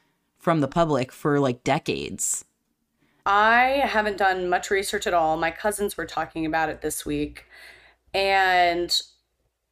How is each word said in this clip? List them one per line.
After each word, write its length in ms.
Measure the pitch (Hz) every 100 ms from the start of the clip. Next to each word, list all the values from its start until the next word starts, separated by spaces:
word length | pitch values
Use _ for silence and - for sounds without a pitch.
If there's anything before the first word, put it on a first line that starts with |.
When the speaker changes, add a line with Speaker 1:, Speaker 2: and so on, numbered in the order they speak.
| _ _ _ _
Speaker 1:
from 220 | - 165
the 80 | 135
public 440 | 170 165 131 127
for, 260 | - 156 143
like, 240 | 135 123
decades. 800 | - 143 - 71 71 - - - - _ _ _ _ _ _ _ -
Speaker 2:
I 560 | 202 220 233 254 277
haven't 320 | 240 214 214 196
done 320 | 196 185 180
much 220 | 180 -
research 360 | 196 196 202 208
at 80 |
all. 220 | 175 160 160
My 140 | 165
cousins 460 | 165 214 202 202 -
were 100 | 160
talking 400 | - 156 165 160
about 220 | 160 156
it 100 | -
this 240 | 151 -
week. 400 | - 147 147 - - - - - - _ _
And 840 | 190 196 196 185 180 175 170 170 - - _ _ _ _ _ _